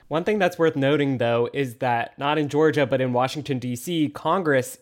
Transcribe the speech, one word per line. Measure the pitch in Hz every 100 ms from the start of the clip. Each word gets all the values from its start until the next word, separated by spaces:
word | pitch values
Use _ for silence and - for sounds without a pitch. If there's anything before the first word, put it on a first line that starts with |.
| -
One | 151 175
thing | 214
that's | 180 -
worth | 160 147
noting, | 135 143 139 127
though, | 117 117 117
is | 139 131 113
that | 127 120 - -
not | 143 156
in | 143
Georgia, | 143 156 147 127
but | 135
in | 127
Washington, | 120 131 156 139 127
D | 123 123
C, | 180 165 147
Congress | - 160 185 156 131 123 -